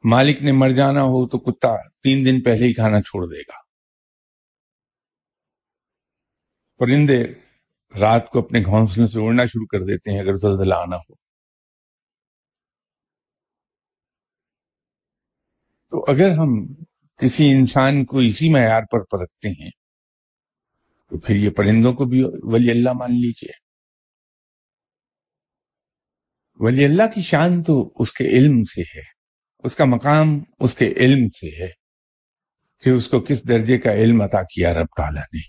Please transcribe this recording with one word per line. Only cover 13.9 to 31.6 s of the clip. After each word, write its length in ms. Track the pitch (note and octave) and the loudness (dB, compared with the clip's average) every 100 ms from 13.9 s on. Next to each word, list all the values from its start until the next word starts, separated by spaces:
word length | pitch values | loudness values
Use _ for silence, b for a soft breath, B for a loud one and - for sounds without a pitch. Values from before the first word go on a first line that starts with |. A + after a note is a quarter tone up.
| _ _ _ _ _ _ _ _ _ _ _ _ _ _ _ _ _ _ _ _ | _ _ _ _ _ _ _ _ _ _ _ _ _ _ _ _ _ _ _ _
तो 80 | - - | -8 -2
अगर 220 | C#3 G3 | 2 2
हम 260 | D#3+ D#3 A2 G2 D3 E3 _ _ _ | 2 0 -2 -6 -16 -20 _ _ _
किसी 300 | C3 - D3 | -2 2 4
इंसान 540 | C3+ B2+ C#3 C3+ C#3+ | 4 2 2 0 0
को 180 | B2+ C3+ | -2 0
इसी 300 | A#2+ G2+ D#3+ | 0 0 2
मयार 340 | D3 A2+ A2 G#2+ | 2 2 0 -2
पर 100 | A#2 F#2+ | -6 -4
परखते 360 | G2 F2+ _ G#2+ | -10 -10 _ -10
हैं 200 | E2 D2 _ _ _ _ _ _ _ _ _ _ _ _ _ _ | -10 -16 _ _ _ _ _ _ _ _ _ _ _ _ _ _
तो 60 | D#2+ | -12
फिर 180 | - G2+ | -2 0
ये 140 | G#2 | 0
परिंदों 400 | - G2+ A2+ A#2+ | -2 2 2 2
को 100 | B2+ B2+ | 0 -2
भी 160 | B2+ B2+ - | 0 -2 -6
वली 260 | - A2+ A#2+ | -2 0 2
अल्लाह 240 | A#2 B2 | 2 0
मान 180 | B2 B2 | -2 -2
लीजिए। 400 | B2 A#2+ A2+ - - _ _ _ _ _ _ _ _ _ _ _ _ _ _ _ _ _ D3+ _ _ _ _ _ _ _ _ _ _ _ _ | -2 -2 -6 -16 -20 _ _ _ _ _ _ _ _ _ _ _ _ _ _ _ _ _ _ _ _ _ _ _ _ _ _ _ _ _ _
वली 240 | A2 C3 | 0 2
अल्लाह 220 | C#3 E3 A3 | 2 4 2
की 160 | A3 | 0
शान 400 | E3+ D3 E3+ F3 | -2 0 2 0
तो 180 | E3 C#3+ G2 - | 0 0 -2 -4
उसके 240 | A#2+ - B2+ B2 | -6 -4 0 4
इल्म 260 | D3 B2+ | 4 2
से 180 | A2 - E2 | -2 -8 -12
है, 140 | - - _ _ _ _ _ | -14 -20 _ _ _ _ _
उसका 200 | B2 - C3+ | -12 0 0
मकाम 480 | A#2+ C#3 D3+ D#3 D3 - _ | 2 2 2 2 0 -8 _
उसके 260 | B2 - A#2 - | -4 0 -2 2
इल्म 240 | B2+ C#3 A2 | 2 4 0
से 180 | - D#2+ | -4 -16
है 120 | D2+ | -12